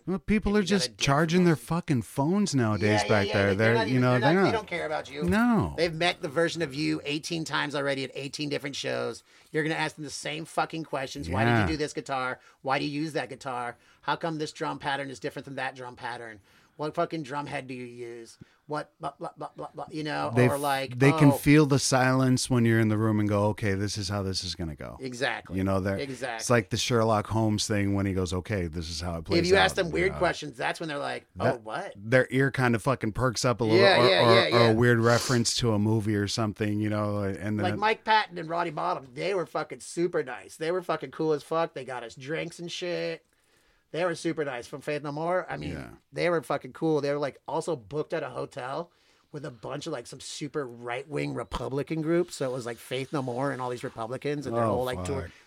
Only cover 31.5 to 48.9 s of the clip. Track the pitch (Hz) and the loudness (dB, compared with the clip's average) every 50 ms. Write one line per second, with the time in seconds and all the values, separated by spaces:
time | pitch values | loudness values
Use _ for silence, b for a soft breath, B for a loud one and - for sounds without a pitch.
31.5 | 139 117 107 107 117 165 202 165 - 101 101 113 127 131 127 - 127 131 139 135 | 0 -2 -6 -8 -8 -8 -8 -10 -12 -12 0 2 4 4 4 4 2 2 2 2
32.5 | - 131 127 120 117 104 - 139 123 - 117 110 - 123 123 127 104 - - 127 | 2 2 2 2 2 2 2 0 0 0 -2 -4 -2 0 0 0 0 0 0 0
33.5 | 117 - 117 110 113 113 - - - - 120 - 185 - 123 117 113 117 113 - | 2 2 2 4 6 6 8 8 6 6 6 6 6 6 6 8 8 6 6 6
34.5 | 117 117 117 113 110 113 123 120 120 113 113 117 120 113 - - 127 117 110 - | 6 6 6 6 6 6 6 6 6 6 6 6 4 4 2 2 2 2 2 0
35.5 | - - 123 117 107 104 104 107 110 113 101 110 104 101 104 98 - 117 110 104 | 0 0 2 2 2 2 2 2 2 2 2 0 0 0 0 0 -2 -2 -2 -4
36.5 | 101 - 107 104 104 104 107 107 107 104 104 104 104 104 101 95 98 - 95 107 | -2 -2 -2 -2 0 0 0 0 0 0 -2 -2 -2 -2 -2 -4 -4 -4 -4 -4
37.5 | 107 104 - - - 196 208 220 - - _ 220 220 214 196 175 175 175 160 156 | -2 0 0 0 0 0 0 0 0 0 _ 2 2 2 2 0 -6 -10 -8 -4
38.5 | 170 170 175 180 151 165 170 180 175 143 135 127 120 147 160 185 202 180 156 - | -2 -2 -2 -2 -4 -4 -2 -2 -4 -4 -6 -10 -8 -6 -4 -2 -2 -2 -2 -2
39.5 | - 156 151 - 135 120 - - - 170 175 180 170 156 135 131 120 98 92 98 | -4 -6 -6 -6 -10 -14 -14 -8 -2 -2 -2 0 0 -2 -4 -4 -8 -12 -14 -18
40.5 | - - 160 160 185 185 180 - 160 151 143 131 - - 160 156 151 139 - - | -12 -6 -4 -2 -2 -2 -2 -2 -4 -4 -6 -8 -6 -2 0 0 0 0 -2 -2
41.5 | 160 165 165 165 - 139 127 131 127 120 117 113 - 143 131 139 160 156 160 165 | -2 -2 -2 -2 -4 -10 -10 -10 -10 -10 -10 -12 -14 -14 -10 -6 -6 -6 -6 -8
42.5 | - - 170 170 - - 180 175 165 165 170 165 165 - _ _ _ _ _ _ | -10 -12 -12 -10 -8 -8 -6 -4 -4 -4 -4 -6 -8 -10 _ _ _ _ _ _
43.5 | _ _ _ _ _ _ _ _ - 156 185 170 160 - - 165 156 160 147 139 | _ _ _ _ _ _ _ _ -4 -2 0 0 -2 -2 -2 -2 -2 -2 -4 -4
44.5 | 127 120 117 - 156 135 - 151 151 143 147 147 143 151 165 175 185 180 160 135 | -4 -6 -8 -10 -14 -8 -6 -4 -4 -4 -4 -6 -4 -4 -2 0 0 0 -2 -4
45.5 | 143 147 151 147 143 147 127 113 - - _ _ - 147 160 175 170 160 - - | -8 -8 -6 -8 -8 -8 -10 -14 -16 -20 _ _ -4 0 2 2 2 0 0 -2
46.5 | 147 135 - 127 - - 165 160 156 143 139 143 143 147 147 131 - - _ - | -4 -4 -4 -10 -6 -2 0 2 2 2 2 0 0 -2 -2 -4 -6 -10 _ -6
47.5 | 139 165 - 175 160 127 104 95 139 151 143 - 175 156 139 131 120 135 139 117 | -4 -4 -2 -2 -4 -4 -6 -6 -6 -6 -4 -4 -4 -6 -6 -6 -8 -8 -10 -8
48.5 | - 135 123 131 139 156 175 b | -8 -10 -8 -6 -6 -6 -8 b